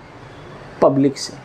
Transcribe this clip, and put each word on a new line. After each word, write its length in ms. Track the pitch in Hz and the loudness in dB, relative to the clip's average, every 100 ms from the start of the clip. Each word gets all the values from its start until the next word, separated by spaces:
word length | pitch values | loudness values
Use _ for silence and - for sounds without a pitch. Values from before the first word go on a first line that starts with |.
| - - - - - - - - | -12 -20 -20 -18 -18 -18 -14 2
पब्लिक 360 | 160 139 139 - | 4 6 2 2
से। 140 | - - | -10 -14